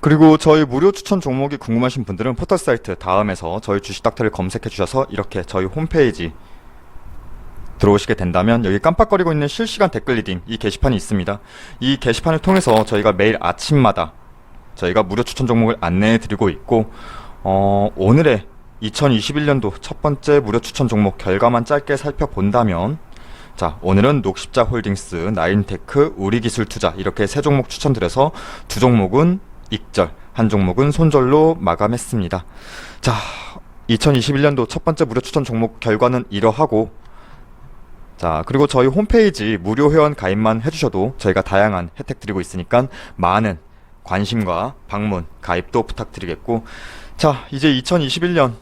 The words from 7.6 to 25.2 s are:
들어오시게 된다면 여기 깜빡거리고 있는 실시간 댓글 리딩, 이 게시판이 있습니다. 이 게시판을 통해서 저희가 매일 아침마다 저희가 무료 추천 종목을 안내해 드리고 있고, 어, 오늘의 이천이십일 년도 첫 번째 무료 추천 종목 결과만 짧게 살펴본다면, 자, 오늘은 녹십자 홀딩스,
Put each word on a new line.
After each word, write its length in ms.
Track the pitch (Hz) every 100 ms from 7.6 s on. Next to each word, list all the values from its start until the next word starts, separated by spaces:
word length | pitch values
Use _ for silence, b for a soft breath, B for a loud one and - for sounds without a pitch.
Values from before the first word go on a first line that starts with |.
| - -
들어오시게 360 | 101 101 - 110
된다면 500 | 90 90 101 117 107
여기 140 | 101
깜빡거리고 520 | 160 175 220 196 175
있는 160 | 151 147
실시간 440 | - 226 - 190
댓글 240 | 113 - 120
리딩, 260 | 101 92 -
이 100 | 113
게시판이 380 | 107 - 135 113
있습니다. 440 | - 104 90 101 B B B B
이 180 | 123 135
게시판을 420 | 127 113 165 160
통해서 440 | - 190 131 110
저희가 280 | 107 107 107
매일 260 | 92 104 110
아침마다 720 | 87 90 - 147 120 95 82 - - - - - -
저희가 300 | - 87 92
무료 180 | 95 101
추천 240 | - - 127
종목을 320 | 117 113 -
안내해 380 | 85 90 107 113
드리고 320 | - 104 107
있고, 420 | 80 - 117 110 B B B B B
어, 480 | 98 95 98 101 104 -
오늘의 520 | 95 131 156 113 - - - -
이천이십일 680 | 107 - 143 113 104 147 147
년도 280 | 139 110 -
첫 220 | - 151
번째 380 | 151 143 - 147
무료 180 | 113 113
추천 300 | - - 127
종목 320 | 110 101 -
결과만 460 | - 95 117 120 117
짧게 320 | 147 143 139
살펴본다면, 1000 | 147 - 147 - 101 117 113 85 98 160 - B B B B -
자, 220 | 87 80
오늘은 420 | 90 95 120 147
녹십자 400 | 98 92 - -
홀딩스, 680 | 117 123 107 98 - 87